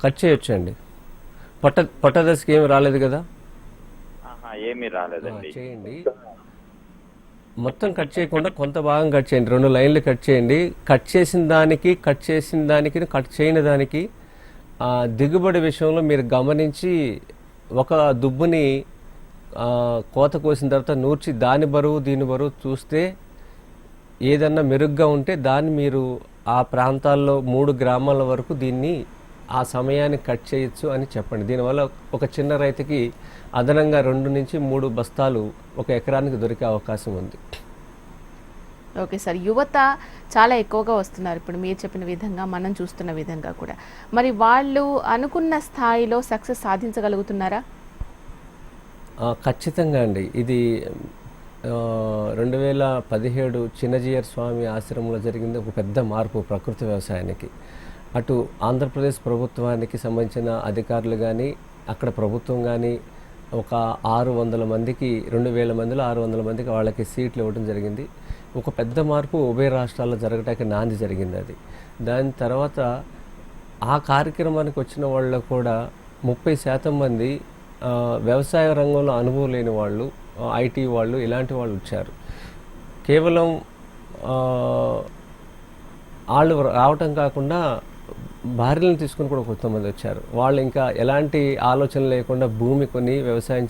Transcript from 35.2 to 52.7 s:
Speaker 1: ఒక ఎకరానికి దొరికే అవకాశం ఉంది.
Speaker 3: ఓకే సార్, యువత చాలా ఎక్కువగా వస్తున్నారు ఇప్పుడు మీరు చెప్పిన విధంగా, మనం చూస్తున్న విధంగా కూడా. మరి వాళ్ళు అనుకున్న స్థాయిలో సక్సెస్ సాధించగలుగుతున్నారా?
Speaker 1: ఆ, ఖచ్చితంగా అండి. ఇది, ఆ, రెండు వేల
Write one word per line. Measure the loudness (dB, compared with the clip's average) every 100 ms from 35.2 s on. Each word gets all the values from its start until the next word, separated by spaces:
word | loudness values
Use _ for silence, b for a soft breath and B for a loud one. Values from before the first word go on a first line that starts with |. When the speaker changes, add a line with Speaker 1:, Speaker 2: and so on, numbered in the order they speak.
| 0 0 -2 -8 -12 -8
Speaker 1:
ఒక | -2
ఎకరానికి | -2 0 0 0 0
దొరికే | -2 -2 -2
అవకాశం | -2 -4 -6 -6 -8
ఉంది. | -8 -12 -16 -16 -16 -20 -20 -20 -20 -20 -20 -20 -20 -20 -20 -20 -14 -8
Speaker 3:
ఓకే | -6 -6
సార్, | -4 -2
యువత | 0 0 2 2 2 2 B B -2 4
చాలా | 6 4
ఎక్కువగా | 2 -2 0
వస్తున్నారు | 0 0 -6 -6 -6
ఇప్పుడు | -8 -6
మీరు | -6 -6
చెప్పిన | -8 -8
విధంగా, | -8 -6 -6 -6 -6
మనం | -4 -4 -6
చూస్తున్న | -8 -8 -8
విధంగా | -6 -8 -8 -10
కూడా. | -10 -12 -14 B B B
మరి | 2 2
వాళ్ళు | 4 6 6 4 2 2 0
అనుకున్న | 0 0 0 0 0 0
స్థాయిలో | -2 -2 2 2 2 0
సక్సెస్ | 0 -4 -4 -6
సాధించగలుగుతున్నారా? | -2 -2 -2 -2 -2 -2 -2 -4 -2 -4 -6 -16 -20 -14 -16 -14 -18 -18 -20 -20 -20 -20 -20 -20 -18 -6
Speaker 1:
ఆ, | -4 -2 -2
ఖచ్చితంగా | -2 -2 0 2 2
అండి. | 2 0 -2 -2
ఇది, | 0 2 2 0 -4 -10 -12 -16 -20 -20 -20 -12 -6
ఆ, | -4 -2 -2 -2 -2 -4 -2
రెండు | 0 0
వేల | 0